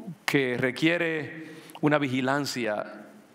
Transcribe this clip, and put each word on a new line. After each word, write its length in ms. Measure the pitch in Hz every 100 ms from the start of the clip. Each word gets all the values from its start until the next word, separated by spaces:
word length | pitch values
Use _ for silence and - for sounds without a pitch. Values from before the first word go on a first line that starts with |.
| - - -
que 320 | 143 131 120
requiere 960 | 127 127 160 170 165 160 131 - - - - -
una 160 | 151 147
vigilancia 1080 | 143 131 131 143 135 127 110 104 - - - - -